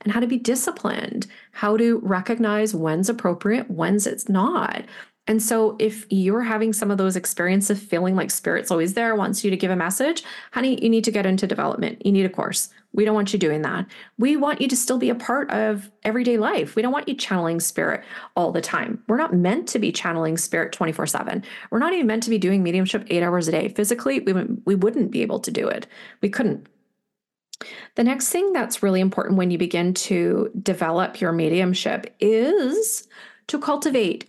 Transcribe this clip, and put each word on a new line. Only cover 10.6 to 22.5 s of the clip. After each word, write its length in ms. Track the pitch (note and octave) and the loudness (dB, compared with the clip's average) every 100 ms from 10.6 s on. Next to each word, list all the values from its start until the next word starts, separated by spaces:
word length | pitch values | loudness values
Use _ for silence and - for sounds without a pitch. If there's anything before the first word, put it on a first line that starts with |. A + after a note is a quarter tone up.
| C4 B3+ | 0 2
you 40 | A3+ | 2
need 160 | A3+ | 4
to 80 | A3+ | 2
get 140 | G#3+ F#3+ | 0 2
into 220 | F#3 F#3+ | 2 0
development. 580 | G#3 - - - - G3+ | 0 -2 -2 -4 -2 2
You 60 | |
need 160 | G3 F#3+ | 4 2
a 20 | |
course. 400 | F#3 - - - - _ | 0 -2 -4 -6 -10 _
We 120 | - G#3+ | 0 2
don't 100 | G#3+ | 2
want 180 | G3+ | 2
you 60 | G3+ | 2
doing 240 | E3+ D3+ | 2 0
that. 240 | D3 - F#3 - - - | -2 -4 -6 -12 -16 0
We 180 | B3+ D4 | 2 4
want 240 | C#4+ D4 | 2 0
you 60 | C4+ | 0
to 80 | B3+ | 0
still 240 | - B3+ | 0 0
be 100 | B3+ | 0
a 60 | A#3 | -2
part 340 | - C4 D4 | -2 -2 0
of 400 | G#3 A3 G#3 G3 _ | 0 0 -2 -6 _
everyday 340 | G#3 A3+ B3 A#3 | -4 0 2 2
life. 380 | A#3 G4+ D3 - | 2 0 -2 -2
We 80 | |
don't 100 | A#3+ | 0
want 160 | C#4 C#4+ | -2 -4
you 60 | C4+ | -6
channeling 440 | - F#3 E3 E3+ | -2 0 0 0
spirit 440 | - - E3 - - - - - | -2 -2 -2 -2 -8 -16 -6 0
all 160 | E3+ | 0
the 100 | E3+ | 0
time. 420 | - E3 - A3 - | -2 -4 -4 -6 -2
We're 100 | A#3+ | 0
not 160 | D#4+ | 2
meant 340 | F3+ F3 C4 - | 2 4 0 -2
to 100 | A#3+ | -2
be 120 | F#3+ | -2
channeling 460 | - F3+ E3 D#3+ E3 | -2 -2 0 0 -2
spirit 340 | - E3 E3 | -2 -2 -2
twenty-four 360 | - E3 D#3 D3 | -2 -2 -2 -2
seven. 360 | - - - G3 - - | -2 -4 -6 -8 -16 -4
We're 80 | A3 | -2
not 140 | D#4 | 0
even 120 | F4+ A#3 | 2 2
meant 180 | A3 | 0
to 60 | A3+ | 0
be 80 | A3 | 0
doing 240 | F3+ | 2